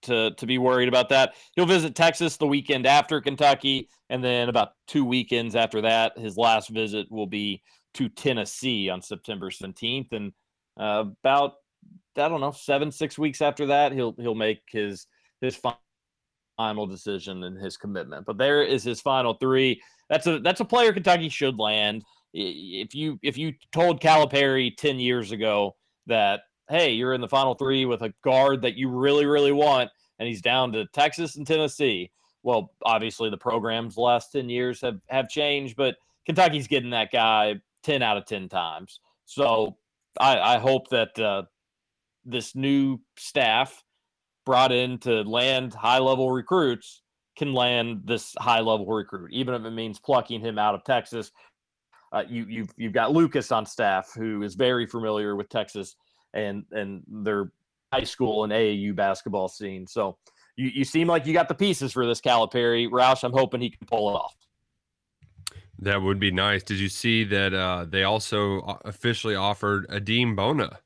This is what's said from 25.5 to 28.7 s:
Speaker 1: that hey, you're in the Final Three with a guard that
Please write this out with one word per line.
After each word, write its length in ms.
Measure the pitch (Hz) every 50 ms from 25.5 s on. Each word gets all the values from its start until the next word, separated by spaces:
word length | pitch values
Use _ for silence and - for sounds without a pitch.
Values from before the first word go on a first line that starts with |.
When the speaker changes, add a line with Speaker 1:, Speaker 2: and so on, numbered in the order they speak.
| 104 104 101 98 92 _ _ _ _ _ _
Speaker 1:
that 360 | - 117 113 104 101 101 104 - _ _ _ _ _
hey, 220 | 143 165 175 147
you're 220 | 120 110 123 127 131
in 80 | 127
the 60 | 123 107
Final 260 | - 135 135 135 123
Three 320 | - 139 131 135 135 131
with 160 | 127 120 110
a 120 | 117 110 95 _ _
guard 380 | 143 131 131 135 139 139 135
that 140 | - 123